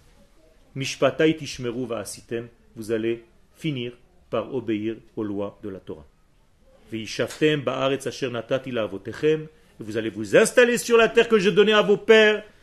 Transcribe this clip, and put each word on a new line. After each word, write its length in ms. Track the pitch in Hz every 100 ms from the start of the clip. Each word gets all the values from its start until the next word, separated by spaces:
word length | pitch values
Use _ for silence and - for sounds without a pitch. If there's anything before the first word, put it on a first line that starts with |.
| _ _ _ _ _ _ _ 135
Mishpatai 600 | 135 - 135 127 160 160
tishmeru 480 | 139 - 123 123 120
va'asitem, 640 | 113 98 - - 117 120 _ _ -
vous 160 | 107
allez 340 | 113 113 117 - _ _ _
finir 380 | 165 135 120 - _ _ _
par 240 | 120 120 131
obéir 400 | 110 107 107 110 - -
aux 80 |
lois 360 | 107 101 101 -
de 60 | 104
la 100 | 92
Torah. 260 | - 80 76 _ _ _ _ _ _ _ -
Ve'ishavtem 680 | 113 107 - 120 - 151 151
ba'aretz 460 | 123 135 135 135 131
asher 220 | - 131
natati 400 | 120 - 135 131
la'avotechem, 720 | 120 104 98 - 104 151 156
et 400 | 156 _ _ _
vous 140 | 107 110
allez 120 | 110
vous 260 | 101 107 143
installer 420 | 214 - 240 240
sur 200 | - 233
la 120 | 220
terre 200 | 226 226
que 80 | 220
j'ai 120 | 185
donnée 220 | 190 208
à 80 | 214
vos 160 | 190 202
pères. 460 | - 220 214 208 - _